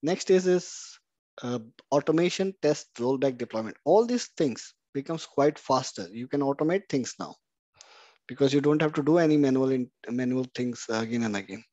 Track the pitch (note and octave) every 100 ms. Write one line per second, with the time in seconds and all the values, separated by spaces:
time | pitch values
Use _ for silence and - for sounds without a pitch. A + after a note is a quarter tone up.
0 | D3 F#3+ - F#3+ F#3 F3+ - - - -
1 | _ _ _ - B2+ B2 A2+ _ _ C#3+
2 | C#3+ D#3+ F3 - F#3+ F#3+ D3 D3 - -
3 | A#2+ C3+ C3+ B2 A#2+ A2 A2 - - F#3+
4 | A#3 B3 - - D#3 A2+ - _ _ C#3
5 | C#3 D#3+ - - C#3+ D3+ - C3 C3 -
6 | F#2 G#2+ B2+ C#3+ C#3 C#3 D#3 F#3 G3 C#3+
7 | A#2 - D#2+ - _ _ _ _ - -
8 | - _ _ B2+ C#3 C#3+ C#3+ D3+ D#3 D#3
9 | C#3+ E3 E3 D3+ C#3+ C3 C3 C3 B2 _
10 | - A#2+ B2+ B2+ B2+ - B2 A#2 - A2+
11 | A2+ A#2+ A2+ G2+ F#2+ G2 A2+